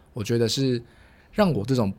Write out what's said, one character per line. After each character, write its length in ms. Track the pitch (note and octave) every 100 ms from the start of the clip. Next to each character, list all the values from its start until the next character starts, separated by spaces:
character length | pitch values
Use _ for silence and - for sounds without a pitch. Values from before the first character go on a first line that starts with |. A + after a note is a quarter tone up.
| _
我 100 | B2
觉 160 | G2+ A#2
得 100 | A2+
是 320 | B2+ C3+ A#2+ - - - - -
让 200 | - G3
我 120 | A#2+
这 100 | A2
种 160 | B2+ G2+